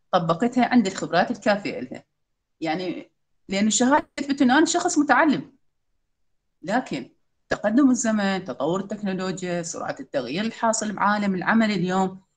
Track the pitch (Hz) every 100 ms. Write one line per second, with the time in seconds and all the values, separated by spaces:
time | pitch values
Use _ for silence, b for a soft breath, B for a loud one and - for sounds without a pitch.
0 | - 180 170 - 240 247 233 247 190 -
1 | 156 165 220 233 214 202 139 123 123 -
2 | _ _ _ _ _ - 156 185 180 -
3 | - _ _ _ - 196 214 214 247 294
4 | - - 285 277 247 285 330 349 349 302
5 | 285 247 311 170 - _ _ _ _ _
6 | _ _ _ _ _ _ 160 226 - 139
7 | - _ _ _ - - 208 233 269 233
8 | 226 214 196 185 185 123 147 190 196 214
9 | 196 185 185 185 180 175 165 - - -
10 | 127 139 120 165 226 - 226 214 214 185
11 | 202 208 202 185 - 226 220 190 180 190
12 | 190 - _